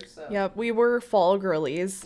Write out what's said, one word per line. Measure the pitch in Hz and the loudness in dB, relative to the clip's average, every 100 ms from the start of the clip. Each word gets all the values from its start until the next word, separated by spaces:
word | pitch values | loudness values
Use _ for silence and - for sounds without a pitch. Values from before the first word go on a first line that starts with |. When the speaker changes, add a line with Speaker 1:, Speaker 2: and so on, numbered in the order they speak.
| - | -18
Speaker 1:
so. | - 151 | -16 -6
Speaker 2:
Yep, | 202 196 196 | -4 -4 -2
we | 233 | -2
were | 226 240 240 | 2 2 2
fall | 233 214 175 196 | 0 2 4 2
girlies. | 190 156 147 156 190 190 | 2 0 0 -2 -4 -6